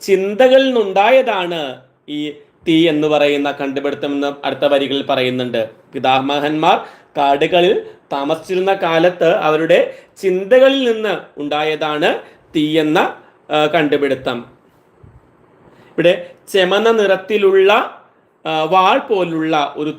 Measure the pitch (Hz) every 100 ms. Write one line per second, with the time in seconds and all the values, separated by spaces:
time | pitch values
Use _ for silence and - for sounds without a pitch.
0 | - 190 196 208 262 262 269 240 196 190
1 | 214 262 240 196 175 170 139 127 _ _
2 | - 147 151 147 _ _ - 160 170 151
3 | 151 147 147 143 143 139 139 135 139 135
4 | 147 143 143 139 143 131 143 143 135 139
5 | 135 131 127 127 123 117 110 - _ 135
6 | 131 131 135 147 147 156 170 208 - -
7 | _ 151 139 143 160 180 180 427 - -
8 | - 143 143 160 - 185 190 190 175 165
9 | 180 175 165 208 156 156 160 196 - -
10 | - - 190 185 196 254 269 277 247 220
11 | 214 170 - - 147 147 156 151 156 151
12 | 185 - - - _ 160 151 156 151 170
13 | - - - _ - 151 151 165 147 143
14 | 143 127 135 120 120 _ _ _ _ _
15 | - _ _ _ _ _ _ _ - -
16 | 165 190 - - - 196 180 202 226 226
17 | 196 185 - 208 196 190 190 226 - -
18 | _ _ _ _ 160 156 160 185 185 269
19 | - 196 175 160 156 156 143 - 151